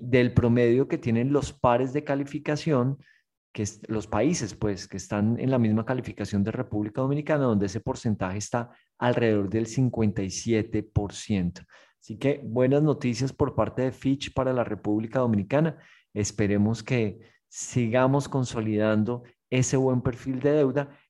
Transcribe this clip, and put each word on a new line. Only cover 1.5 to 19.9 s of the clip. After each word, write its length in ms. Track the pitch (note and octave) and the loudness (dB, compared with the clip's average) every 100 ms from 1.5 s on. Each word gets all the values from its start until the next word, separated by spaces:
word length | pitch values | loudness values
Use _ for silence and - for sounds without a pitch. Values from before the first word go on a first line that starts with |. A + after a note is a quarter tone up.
pares 400 | - C3 A#2+ C3 | 0 2 2 2
de 100 | C3+ | -4
calificación 960 | D3 C#3 C#3+ D3+ D3 D3+ - C#3 B2 C#3 - _ _ _ _ | -4 -4 -4 -8 -4 -4 0 2 2 -2 -10 _ _ _ _
que 120 | - | -6
es, 180 | G#2 - - | -6 -6 -6
los 180 | G#2+ G2+ | -6 -2
países, 480 | G#2 B2+ F3 A2 - | 0 0 0 -4 -4
pues, 320 | G#2+ F#2+ - | -4 -4 -8
que 100 | F#2+ | -12
están 420 | - G#2 G#2 A#2 | -6 0 0 0
en 120 | B2+ | 0
la 80 | C3 | 2
misma 260 | A2+ G#2+ A2+ | 2 2 0
calificación 580 | B2+ A2+ G#2 G2+ G2+ | -4 -6 -8 -4 0
de 80 | G2+ | 0
República 500 | A#2 B2+ G#2 G#2+ G#2+ | -2 -4 -4 -4 -2
Dominicana, 440 | C3 C#3+ D3 D3+ C3 | -2 -2 0 0 2
donde 200 | G#2+ G2 | 2 0
ese 140 | A2 | -4
porcentaje 580 | A#2 C3 A#2+ G#2 F#2 F#2+ | -6 -4 -2 -2 -4 -6
está 320 | G#2 A#2+ A#2 - _ - | -4 -4 -6 -12 _ -4
alrededor 520 | B2 B2 A#2 G#2+ G2 | 0 2 4 2 0
del 160 | G#2+ A2+ | -2 -2
cincuenta 560 | B2 B2+ A2+ A2 G2+ | 0 0 2 0 0
y 80 | G2 | -4
siete 540 | - - A2+ G#2 G#2+ | -4 -2 0 0 -4
por 300 | - - G2+ | -2 -2 -2
ciento. 480 | - - G#2 F2+ F2 - - _ _ | -6 -4 -2 -2 -4 -16 -20 _ _
Así 180 | - G#2+ | -16 -4
que 240 | C3+ C#3+ | -2 -2
buenas 380 | B2+ A#2 B2+ C#3+ | -2 0 2 4
noticias 500 | D#3 C#3 B2+ A2+ C3+ | 2 0 -2 -2 -4
por 200 | - C#3 | 0 -2
parte 300 | - G#2+ - | 0 -2 0
de 80 | C3 | -4
Fitch 420 | B2 C3+ C3+ - | -2 -2 -2 -4
para 200 | - C3 | -2 0
la 100 | B2+ | 0
República 560 | A#2 G#2 G#2 G#2+ A2+ C3+ | -2 -4 -2 -2 0 0
Dominicana. 580 | B2 G#2+ G2 C3+ D#3+ D3+ - _ _ | 2 2 2 2 0 -2 -14 _ _
Esperemos 680 | - G2+ - G#2 G#2 G#2 A2+ | -4 -4 0 0 2 2 0
que 380 | - B2+ G#2+ G2 - _ _ | -2 0 0 -4 -18 _ _
sigamos 800 | - - - A#2 B2 C3 C#3 C#3 | -16 -6 -2 2 4 4 2 0
consolidando 960 | C#3 B2 A#2+ A2 G#2+ G#2+ G#2+ G#2+ A#2+ B2 _ - | -2 -2 -4 -2 2 2 2 2 -2 -8 _ -4
ese 280 | B2+ B2 C3+ | 0 2 2
buen 240 | C3 | 2